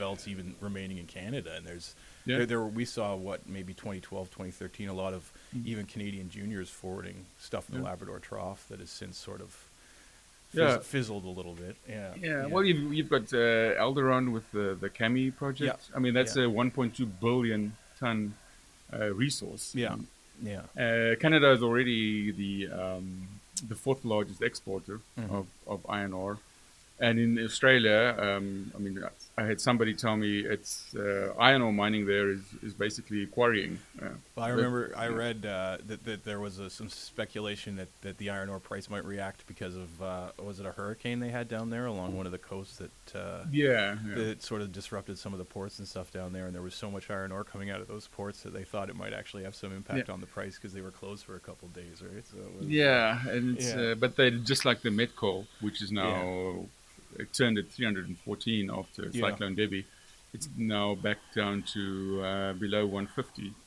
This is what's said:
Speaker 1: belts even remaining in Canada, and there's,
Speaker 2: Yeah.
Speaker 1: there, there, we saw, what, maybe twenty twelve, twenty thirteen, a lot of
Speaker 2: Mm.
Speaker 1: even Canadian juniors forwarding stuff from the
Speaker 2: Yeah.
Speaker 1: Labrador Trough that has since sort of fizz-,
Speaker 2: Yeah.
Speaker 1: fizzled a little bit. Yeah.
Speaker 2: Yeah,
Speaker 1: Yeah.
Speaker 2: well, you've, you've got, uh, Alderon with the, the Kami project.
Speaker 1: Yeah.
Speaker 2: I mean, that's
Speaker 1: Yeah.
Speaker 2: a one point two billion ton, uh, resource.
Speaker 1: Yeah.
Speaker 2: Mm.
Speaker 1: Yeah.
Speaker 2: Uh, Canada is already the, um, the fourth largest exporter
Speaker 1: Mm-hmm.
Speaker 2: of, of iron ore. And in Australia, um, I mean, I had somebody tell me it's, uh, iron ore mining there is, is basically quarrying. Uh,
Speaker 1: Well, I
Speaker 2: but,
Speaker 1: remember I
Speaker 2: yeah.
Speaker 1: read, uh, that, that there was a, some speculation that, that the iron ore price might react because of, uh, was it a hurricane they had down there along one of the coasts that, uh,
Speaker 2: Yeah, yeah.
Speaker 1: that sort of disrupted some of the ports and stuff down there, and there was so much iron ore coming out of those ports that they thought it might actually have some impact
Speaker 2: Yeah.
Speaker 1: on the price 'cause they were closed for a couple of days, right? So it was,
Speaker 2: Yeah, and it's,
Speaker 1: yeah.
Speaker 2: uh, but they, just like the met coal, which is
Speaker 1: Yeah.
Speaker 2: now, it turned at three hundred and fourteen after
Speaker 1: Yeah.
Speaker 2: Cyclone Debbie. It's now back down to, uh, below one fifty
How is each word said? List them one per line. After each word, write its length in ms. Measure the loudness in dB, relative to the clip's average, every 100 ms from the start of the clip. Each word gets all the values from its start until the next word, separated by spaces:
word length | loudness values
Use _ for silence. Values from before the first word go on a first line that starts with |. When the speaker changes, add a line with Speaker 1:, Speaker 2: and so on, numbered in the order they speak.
Speaker 1:
belts 260 | -4 -6 -8
even 260 | -8 -8 -8
remaining 380 | -6 -6 -6 -8
in 80 | -10
Canada, 440 | -10 -6 -6 -6 -10
and 100 | -10
there's, 280 | -12 -14 -16 -20 -10 -2
Speaker 2:
Yeah. 100 | 2
Speaker 1:
there, 80 | 2
there, 160 | 0 0 -2
we 40 |
saw, 300 | -4 -2 -2 -2
what, 320 | -4 -8 -8
maybe 240 | -10 -10
twenty 280 | -10 -8 -8
twelve, 300 | -8 -8 -8
twenty 220 | -10 -10 -8
thirteen, 280 | -10 -8 -6
a 100 | -4
lot 80 | -4
of 80 | -4 -10 -20 -10 -8
Speaker 2:
Mm. 100 | -6
Speaker 1:
even 200 | -6 -6
Canadian 420 | -8 -8 -8 -10
juniors 400 | -8 -6 -6 -8
forwarding 500 | -10 -8 -8 -8 -12 -16 -18
stuff 260 | -10 -8 -6
from 100 | -6
the 40 |
Speaker 2:
Yeah. 80 | -6
Speaker 1:
Labrador 280 | -6 -10 -12
Trough 500 | -10 -8 -8 -8 -14
that 120 | -14
has 100 | -14
since 260 | -12 -12 -12
sort 240 | -12 -12
of 100 | -14 -18 -20 -20 -20 -20 -20 -20 -20 -20 -4
fizz-, 60 | 4
Speaker 2:
Yeah. 200 | 6 6
Speaker 1:
fizzled 460 | 2 0 0 -4
a 100 | -6 -8
little 160 | -8
bit. 220 | -10 -12 -12 -12
Yeah. 260 | -10 -8
Speaker 2:
Yeah, 120 | -6 -2
Speaker 1:
Yeah. 200 | -2 2
Speaker 2:
well, 180 | 4
you've, 280 | 6 6 4
you've 160 | 0 4
got, 240 | 4 4
uh, 500 | 4 6 8 6 6
Alderon 480 | 4 4 6 6 4
with 180 | 0 -2
the, 240 | 0 0 0
the 100 | -4
Kami 400 | 0 2 4 2
project. 580 | 0 -4 0 -2 -2 -4
Speaker 1:
Yeah. 80 | 0
Speaker 2:
I 20 |
mean, 140 | 4
that's 220 | 4 4 4
Speaker 1:
Yeah. 80 |
Speaker 2:
a 60 | 4
one 200 | 4 2
point 260 | 2 0 0
two 100 | -4
billion 720 | 0 2 4 4 2 -2 -6 -16 -4
ton, 340 | -2 0 -2 -6 -16 -20 -20 -20 -10
uh, 200 | -2 0 2
resource. 500 | 0 0 -6 -8 -6
Speaker 1:
Yeah. 220 | -2 -2 -4
Speaker 2:
Mm. 100 | -10 -16 -20 -10
Speaker 1:
Yeah. 200 | -8 -8 -8 0
Speaker 2:
Uh, 320 | 2 4 4 4
Canada 340 | 6 10 10
is 100 | 10
already 680 | 8 4 4 4 2 2 0 0
the, 260 | -2 -2 -4
um, 380 | -4 -4 -4 -6 -10 -12 -14 -10 -6 -6
the 20 | -4
fourth 200 | -2 0
largest 380 | 2 2 0 -2
exporter 580 | -2 -2 -6 -6 -6 -12 -12 -8
Speaker 1:
Mm-hmm. 160 | -4
Speaker 2:
of, 120 | -4 -6 -10 -8
of 140 | -8 -4
iron 240 | -4 -2
ore. 260 | -4 -4 -6 -10 -20 -20 -20 -16 0
And 200 | 4 6
in 200 | 6 4
Australia, 800 | 2 4 8 8 8 8 6 4
um, 540 | 2 2 0 -4 -6
I 40 | -6
mean, 260 | -4 -4 -6 -10 -10 -2
I 60 |
had 180 | 0 2
somebody 320 | 4 4 4
tell 240 | 2 2 2
me 240 | 2 2
it's, 540 | 0 -2 -4 -10 -8
uh, 400 | -4 0 0 0 6
iron 220 | 8 8
ore 100 | 6
mining 360 | 4 4 4 4
there 240 | 4 4
is, 100 | 0 -6 -12
is 100 | -8
basically 540 | -2 -2 -2 -4 -4 -2
quarrying. 540 | 4 4 4 2 -4 -10 -10
Uh, 160 | -10 -10 -12
Speaker 1:
Well, 120 | -4 0
I 20 |
Speaker 2:
but, 80 | 2
Speaker 1:
remember 380 | 2 2 -2 -2
I 120 | -2
Speaker 2:
yeah. 40 |
Speaker 1:
read, 300 | -2 -2 -2
uh, 320 | -4 -2 -2 -4 -8
that, 160 | -10 -6
that 180 | -8
there 160 | -6 -6
was 180 | -6 -8
a, 120 | -10
some 180 | -10 -12
speculation 880 | -10 -10 -6 -6 -4 -4 -4 -6 -8
that, 120 | -8 -12
that 160 | -12 -8
the 140 | -4
iron 180 | -4 -4
ore 120 | -6
price 280 | -8 -10 -6
might 160 | -6
react 420 | -6 -6 -6 -8 -14
because 300 | -10 -8 -8
of, 240 | -10 -8
uh, 300 | -6 -6 -8 -10
was 200 | -10 -8
it 60 |
a 80 | -8
hurricane 480 | -6 -6 -6 -4 -4
they 80 | -2
had 220 | -4 -4
down 180 | -4 -4
there 160 | -4
along 320 | -4 -4 -4 -4
one 80 |
of 80 | -4
the 60 | -8
coasts 400 | -8 -10 -10 -12
that, 360 | -14 -14 -14
uh, 300 | -10 -8 -6 -2
Speaker 2:
Yeah, 460 | 4 6 6 4 0 -4
yeah. 60 |
Speaker 1:
that 280 | -2 -2 -4
sort 200 | -6 -6
of 100 | -6
disrupted 460 | -8 -8 -8 -8 -8
some 160 | -8
of 40 | -8
the 60 |
ports 340 | -8 -8 -8 -10
and 80 | -10
stuff 240 | -10 -8
down 220 | -8 -8
there, 140 | -6 -6
and 80 |
there 80 | -8
was 120 | -8
so 160 | -8 -8
much 200 | -8 -6
iron 200 | -6 -4
ore 140 | -6
coming 240 | -8 -8 -6
out 140 | -6
of 60 | -8
those 180 | -12 -12
ports 340 | -10 -8 -8
that 140 | -10
they 100 | -10
thought 240 | -8 -6 -6
it 80 | -6
might 160 | -8
actually 320 | -8 -10 -10
have 100 | -10
some 160 | -10 -10
impact 380 | -10 -6 -4 -4
Speaker 2:
Yeah. 60 |
Speaker 1:
on 80 | -8
the 40 | -10
price 300 | -10 -10 -10
'cause 160 | -12
they 80 | -10
were 120 | -12
closed 340 | -12 -12 -12 -12
for 100 | -16
a 40 |
couple 280 | -14 -16 -16
of 60 |
days, 260 | -14 -14 -14
right? 260 | -14 -14 -14
So 120 | -14
it 200 | -12 -8
was, 80 | 0
Speaker 2:
Yeah, 640 | 4 6 8 6 2 0
and 300 | 2 2 2
it's, 100 | 0
Speaker 1:
yeah. 60 | 2
Speaker 2:
uh, 140 | 2 4
but 200 | 4 6
they, 140 | 6
just 340 | 6 2 2
like 160 | 4 2
the 100 | 2
met 240 | 2 2
coal, 320 | 0 0 0 -4 -6
which 220 | -4 -4
is 100 | -2
Speaker 1:
Yeah. 100 | 0
Speaker 2:
now, 640 | 2 2 0 -2 -2 -4 -8 -14 -20 -20 -16 -10
it 140 | -4
turned 240 | 2 4 2
at 140 | -2
three 160 | -2 -2
hundred 220 | -2 -4
and 100 | -8
fourteen 500 | -6 -6 0 0 0
after 380 | -4 -6 -8 -6
Speaker 1:
Yeah. 140 | -2
Speaker 2:
Cyclone 320 | -2 0 -2
Debbie. 320 | 0 0 -2 -6 -14 -20 -20 -14
It's 160 | -10 -8 -2
now 380 | 0 2 2 0
back 200 | 0 -2 -4
down 280 | -2 0 0 -2
to, 480 | -4 -4 -2 -2 -2
uh, 300 | 0 0 -2
below 320 | -2 0 2
one 220 | 2 0 -2
fifty 480 | -4 -6 -6 -10 -12